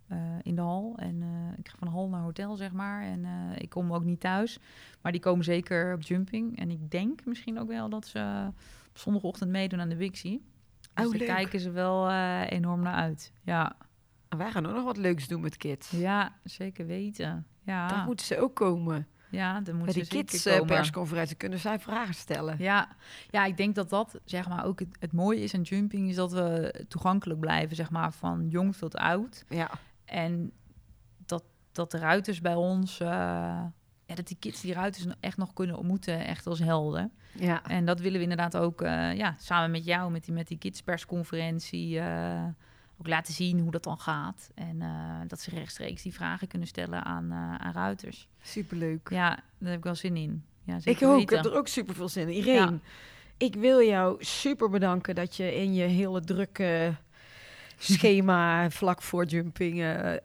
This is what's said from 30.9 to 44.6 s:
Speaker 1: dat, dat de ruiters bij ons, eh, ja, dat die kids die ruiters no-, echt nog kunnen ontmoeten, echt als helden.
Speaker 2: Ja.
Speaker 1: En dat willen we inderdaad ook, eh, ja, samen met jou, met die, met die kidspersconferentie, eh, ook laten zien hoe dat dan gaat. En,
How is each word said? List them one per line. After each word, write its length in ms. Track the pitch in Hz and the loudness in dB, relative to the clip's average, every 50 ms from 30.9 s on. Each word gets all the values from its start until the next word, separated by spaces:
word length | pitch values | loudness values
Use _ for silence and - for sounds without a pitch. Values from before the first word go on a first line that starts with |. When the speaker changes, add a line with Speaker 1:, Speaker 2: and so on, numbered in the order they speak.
| - - - - - - - | -20 -20 -20 -20 -20 -20 -8
Speaker 1:
dat, 180 | - 175 170 - _ _ _ _ _ - | -6 -6 -6 -6 _ _ _ _ _ -6
dat 180 | - 170 165 | -6 -4 -4
de 80 | - 165 | -4 0
ruiters 420 | 165 160 170 202 196 220 202 165 | 4 4 4 4 4 0 -4 -2
bij 140 | 170 175 170 | 0 0 2
ons, 460 | 170 175 180 185 185 190 185 - - | 2 2 2 2 2 0 0 -2 -4
eh, 80 | 175 170 175 185 180 175 175 170 170 170 170 170 175 170 170 - _ _ _ _ _ | -2 -2 0 0 0 0 0 0 -2 -2 -2 -4 -4 -6 -8 -12 _ _ _ _ _
ja, 80 | - 170 | -12 -10
dat 120 | 170 175 | -10 -10
die 100 | - 185 - | -10 -10 -10
kids 200 | - 214 - - | -8 -10 -10 -8
die 120 | - 180 180 | -6 -6 -2
ruiters 300 | 175 185 202 190 190 175 | -2 -2 -2 -2 -4 -6
no-, 100 | 175 185 - | -6 -6 -6
echt 160 | - 185 185 | -6 -6 -4
nog 160 | - 190 180 - | -4 -6 -4 -4
kunnen 240 | - 190 175 170 | -2 -2 -2 -2
ontmoeten, 480 | - - 175 190 196 - - 170 165 - | -2 -2 0 0 0 0 -2 -4 -2 -4
echt 200 | - 170 - - | -4 -6 -6 -4
als 120 | 175 170 160 | -4 0 2
helden. 540 | 165 165 165 160 151 151 147 160 180 220 - - - - - - | 2 4 4 4 2 2 0 0 -2 -4 -6 -10 -18 -16 -6 -2
Speaker 2:
Ja. 240 | 185 180 170 - - - | 0 2 2 0 0 0
Speaker 1:
En 160 | - 185 170 | 0 2 4
dat 160 | 170 180 170 | 4 2 2
willen 160 | 175 190 190 | 0 0 0
we 60 | 185 175 | 0 0
inderdaad 340 | 175 175 165 170 175 - | 0 0 0 0 0 2
ook, 260 | 180 170 170 165 - 175 | 2 0 0 0 0 -2
eh, 320 | 170 - 165 170 120 175 | 0 0 2 0 0 0
ja, 180 | 190 214 190 156 - | 0 0 -2 -2 -4
samen 320 | - - 180 175 170 165 | -4 0 2 2 2 2
met 140 | 165 165 165 | 0 -2 0
jou, 260 | 170 175 180 180 175 | 0 0 0 0 -2
met 140 | 170 165 - | -4 -4 -4
die, 100 | - 165 | -4 -4
met 140 | 165 165 - | -4 -4 -6
die 100 | 170 156 | -8 -6
kidspersconferentie, 1400 | - 190 185 - - - 180 170 - - - 175 170 - - 165 165 165 165 165 165 - - 175 170 165 165 160 | -6 -8 -8 -6 -4 -4 -4 -4 -4 -4 -4 -4 -4 -4 -4 -4 -2 -2 -2 -4 -4 -6 -6 -4 -4 -2 -2 -2
eh, 460 | 165 170 165 165 170 175 175 170 170 170 165 - - - - - - - - - | -2 -2 -2 -2 -2 -2 -2 -2 -4 -4 -6 -8 -12 -20 -20 -20 -20 -20 -20 -12
ook 80 | 165 | -4
laten 280 | 160 165 160 165 - 160 | 0 0 0 0 -2 -2
zien 260 | - 180 180 175 175 | -2 0 2 2 2
hoe 100 | 170 165 | 2 2
dat 140 | 156 170 - | 0 -2 -4
dan 140 | 156 156 156 | -4 -6 -4
gaat. 520 | - - 156 147 147 170 190 - - - - | -2 -2 -2 -2 -2 -6 -8 -10 -14 -18 -14
En, 280 | - | -10